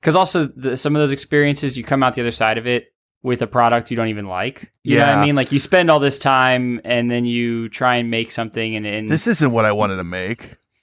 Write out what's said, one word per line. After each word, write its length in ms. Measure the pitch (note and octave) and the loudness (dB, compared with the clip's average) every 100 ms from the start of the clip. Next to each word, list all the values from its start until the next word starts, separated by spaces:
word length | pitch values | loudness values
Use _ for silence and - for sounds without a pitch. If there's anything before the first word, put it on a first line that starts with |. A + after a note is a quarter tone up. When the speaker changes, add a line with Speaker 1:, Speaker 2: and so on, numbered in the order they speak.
Speaker 1:
'cause 160 | - E3+ | 2 2
also 300 | F#3 F3+ D3 - | 2 0 -2 -4
the, 200 | B2+ B2 | -4 -2
some 180 | D3 D3+ | 0 2
of 40 | |
those 120 | D3 | 2
experiences, 640 | C#3 - D3 C#3+ C#3+ C#3 B2+ | -2 0 2 2 0 -4 -6
you 80 | |
come 180 | A2+ C3+ | -2 0
out 120 | B2+ | 0
the 80 | B2 | 0
other 100 | A#2+ | -4
side 240 | A2+ A2 A2 | 0 0 0
of 80 | A#2+ | -2
it 200 | A#2+ - _ _ _ | -4 -4 _ _ _
with 200 | B2+ B2 | -4 -2
a 40 | A#2 | 0
product 440 | B2 A#2+ A#2+ - | 2 4 2 -2
you 40 | A#2 | -4
don't 100 | A2+ | -4
even 180 | G#2 G2 | -4 -6
like. 460 | F#2 A2+ - - _ | -6 -6 -8 -20 _
You 140 | - A#2+ | 0 2
know 60 | |
what 60 | A#2 | 4
I 40 | G#2+ | 2
Speaker 2:
Yeah. 40 | A#2+ | 2
Speaker 1:
mean? 100 | C#3+ | 0
Like, 160 | B2 | 0
you 60 | C#3 | -2
spend 280 | - F#3 F3 | 2 2 4
all 100 | D3+ | 4
this 180 | C#3 C3+ | 2 0
time, 640 | C#3 C3 B2+ B2+ B2 A#2+ | 2 4 4 2 -2 -6
and 240 | - A#2+ A#2+ | -2 0 0
then 160 | A#2+ A#2+ | 0 0
you 420 | A#2+ A#2+ A#2 A2+ | -2 -2 -4 -6
try 280 | - B2+ A#2+ | -2 0 2
and 140 | A#2 | 0
make 220 | A2+ A#2 | -2 -4
something, 420 | - A2 A#2 A2+ | -6 -6 -6 -4
and, 100 | A2 G#2 | -4 -6
and 220 | G#2 A2 | -6 -2
Speaker 2:
This 160 | D3+ A#3 | -2 0
isn't 240 | E3+ D3 | 2 2
what 140 | A#2 G#2+ | 2 2
I 60 | |
wanted 240 | G#2 G#2 F#2+ | 2 0 -2
to 80 | |
make. 520 | F2 F2+ F#2 A#2 - - _ _ | -6 -6 -8 -10 -14 -20 _ _